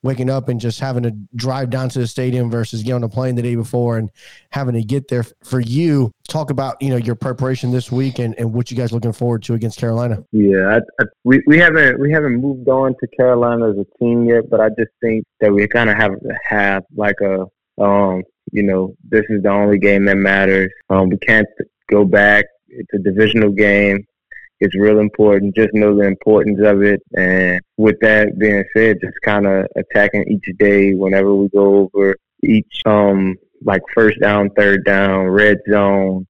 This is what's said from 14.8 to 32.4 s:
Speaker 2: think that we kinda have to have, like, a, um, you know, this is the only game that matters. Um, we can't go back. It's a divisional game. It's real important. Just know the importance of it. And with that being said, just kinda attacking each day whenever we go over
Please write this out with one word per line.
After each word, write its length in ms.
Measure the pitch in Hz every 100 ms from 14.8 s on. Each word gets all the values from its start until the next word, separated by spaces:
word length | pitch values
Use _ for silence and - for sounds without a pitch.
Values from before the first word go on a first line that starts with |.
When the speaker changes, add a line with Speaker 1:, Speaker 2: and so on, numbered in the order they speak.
| 113 _
Speaker 2:
think 220 | 117 110 - _
that 120 | 107
we 160 | 101 104
kinda 260 | 117 117
have 240 | 104 107 95
to 160 | - - -
have, 360 | 107 101 98 92 -
like, 200 | 104 98
a, 240 | 101 95 95 _ _ -
um, 400 | 101 101 101 92 92 _ -
you 120 | -
know, 320 | 101 92 95 - -
this 140 | 110 107
is 140 | 107
the 80 | 98
only 280 | 101 104 101
game 280 | 101 101 98
that 100 | 98
matters. 560 | 98 98 95 95 95 - _
Um, 220 | 95 92
we 80 | 98
can't 280 | - 110 104 _ - _ -
go 160 | 104 98
back. 400 | 101 101 104 104 _ _
It's 200 | - -
a 40 | 104
divisional 520 | 98 95 110 113 107
game. 560 | 98 104 101 101 98 101 _ _ - - _
It's 120 | 101 95
real 240 | 104 107
important. 560 | 107 - 107 101 101 98
Just 180 | 110
know 220 | 107 104 104
the 80 | 101
importance 540 | 98 - 107 104 98
of 180 | 104 101
it. 200 | 101 101 _ -
And 440 | 92 92 90 90 - -
with 180 | 107 104
that 360 | 113 107 107 95
being 240 | 107 101 95 110
said, 220 | 110 101
just 140 | 92 -
kinda 420 | - 104 101 95 95 -
attacking 480 | 101 107 101 104 90
each 280 | 104 - 92
day 380 | 101 101 98
whenever 400 | 95 95 98 98
we 140 | 101 98
go 420 | 101 101 98 95
over 220 | 101 98 95 _ _